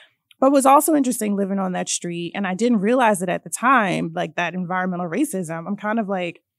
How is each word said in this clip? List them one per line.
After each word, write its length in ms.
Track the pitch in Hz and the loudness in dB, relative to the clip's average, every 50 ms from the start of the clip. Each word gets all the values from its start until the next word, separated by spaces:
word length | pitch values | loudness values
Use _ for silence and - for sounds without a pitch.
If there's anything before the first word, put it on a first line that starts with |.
| - _ _ _ _ _ _ - | -20 _ _ _ _ _ _ 0
But 120 | 269 269 285 | 2 4 4
was 140 | 277 262 | 4 6
also 280 | 269 269 302 302 - 311 | 6 6 6 6 4 2
interesting 420 | 294 269 254 247 - 214 208 202 | 2 2 0 -2 -2 -2 -2 0
living 220 | 196 202 190 196 196 | 0 -2 -2 -2 -2
on 140 | 190 185 180 | -2 -2 -4
that 160 | 180 185 - | -4 -4 -4
street, 440 | - - - 175 170 170 175 165 - | -6 -6 -6 -6 -6 -6 -6 -6 -6
and 120 | 196 202 | -4 -4
I 60 | 185 185 | -4 -2
didn't 260 | 180 220 247 240 208 | 0 2 2 2 4
realize 420 | 180 214 247 269 247 220 208 160 185 | 2 2 2 4 4 4 2 2 0
it 80 | 175 | -2
at 140 | 175 170 - | -4 -4 -6
the 60 | 170 | -8
time, 640 | - - 220 254 269 247 214 185 160 160 175 165 160 | -10 -2 2 4 4 4 4 2 0 0 -2 -4 -4
like, 200 | 180 170 170 151 | -4 -4 -4 -2
that 180 | - 175 165 170 | -4 -4 -4 -2
environmental 560 | 185 180 165 185 185 185 185 180 175 180 165 | -4 -6 -4 -2 -2 -2 -2 -2 -4 -4 -4
racism. 580 | 160 220 311 294 - 190 180 151 165 165 170 | -2 -2 -2 -2 -2 -6 -6 -6 -6 -8 -6
I'm 100 | 175 202 | -8 -8
kind 220 | - - 208 220 226 | -6 -4 -4 -2 -2
of 100 | 220 185 | -2 -2
like, 340 | 202 185 180 175 - _ _ _ _ | -2 -4 -4 -6 -8 _ _ _ _